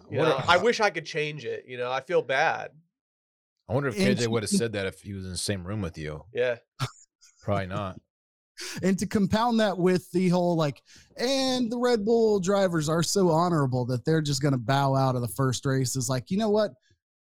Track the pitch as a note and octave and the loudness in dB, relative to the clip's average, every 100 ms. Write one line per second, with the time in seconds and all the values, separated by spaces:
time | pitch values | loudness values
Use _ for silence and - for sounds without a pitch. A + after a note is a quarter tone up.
0 | - C#3+ D#3+ C3+ - F3+ A3+ A3+ G3+ D#3+ | -8 -2 0 2 4 4 4 2 0 -2
1 | D3 D#3 D3+ D3+ A2+ A2 B2 B2 B2 C3 | -6 -6 -6 -8 -10 -10 -10 -8 -4 -4
2 | D3+ E3 A2+ C3 D#3 A2+ G#2 D3+ _ _ | 0 -2 0 0 0 -2 -8 -18 _ _
3 | _ _ _ _ _ _ - C3 C#3 A2 | _ _ _ _ _ _ -4 -2 -2 0
4 | F#3+ G2+ A#2 A#2 G#2 G3 B2+ G#2 F#2+ - | 2 2 0 -2 0 0 0 -2 -6 -8
5 | G2+ G2 F#2+ F2 - G2 F2 G#2+ F2 D#2 | -12 -10 -8 -6 -4 -4 -6 -6 -6 -8
6 | D2+ D2+ - A#2 B2 A2+ _ - C3 - | -10 -10 -8 -4 -2 -4 _ -10 -10 -10
7 | _ _ _ _ - G2+ F#2 G2+ G2 - | _ _ _ _ -4 -2 -2 -6 -8 -10
8 | _ _ _ _ _ - - - F#3 F#3+ | _ _ _ _ _ -16 -14 -4 -2 0
9 | G3+ G#3+ F#3+ G#3+ A#3+ A3 G#3+ F#3 F#3 F3+ | 0 0 2 2 2 2 2 2 2 2
10 | - F3 F3+ F3+ F3 E3 D3 - _ - | 0 0 2 2 2 0 0 -4 _ -20
11 | - - B3 C4+ C4 B3+ A3+ A#3+ B3 A#3 | -20 -6 -2 0 0 0 -2 0 2 2
12 | G3+ A#3 A3 G#3 F3+ G3 F#3 E3 D3+ E3 | 2 4 4 2 2 2 2 2 0 0
13 | D#3 G3+ F3+ D#3+ F3 D#3+ C3+ B2 B2 B2 | 2 4 4 4 4 2 2 0 -2 -2
14 | - D#3+ D3 C3+ D3 C3 A2 C3+ C#3 C3+ | 2 2 2 0 0 0 2 2 2 2
15 | C3 B2 A#2+ - C3 A#2+ C#3 C3+ B2+ C3+ | 2 0 -4 -2 -2 0 -2 -2 -2 -4
16 | A#2+ B2+ - F#3+ A3 G#3 G#3 A#2+ _ _ | -4 -4 -4 -2 0 0 0 -6 _ _
17 | _ _ _ | _ _ _